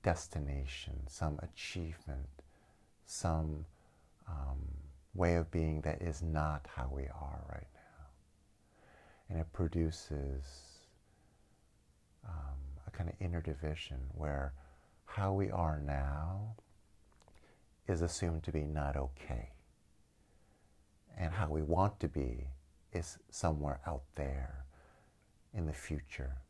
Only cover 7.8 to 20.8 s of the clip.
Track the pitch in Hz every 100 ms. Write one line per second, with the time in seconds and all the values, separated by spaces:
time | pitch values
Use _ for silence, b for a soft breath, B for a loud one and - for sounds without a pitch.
7.8 | - - - - - - - - B B
8.8 | B B B B - 87 82 - 80 85
9.8 | 80 80 - 73 69 67 67 - - -
10.8 | - - b b b b b b b _
11.8 | _ _ _ - 107 80 69 67 - -
12.8 | - - 82 - 92 85 80 73 78 78
13.8 | - 67 65 76 76 69 67 - B B
14.8 | B B - - 98 98 98 92 80 76
15.8 | 71 69 69 71 82 95 110 110 - -
16.8 | - - - - - B B B B -
17.8 | - 87 85 - 85 82 - 76 73 76
18.8 | 71 69 67 - - 57 55 - - _
19.8 | - - - b b b b b b b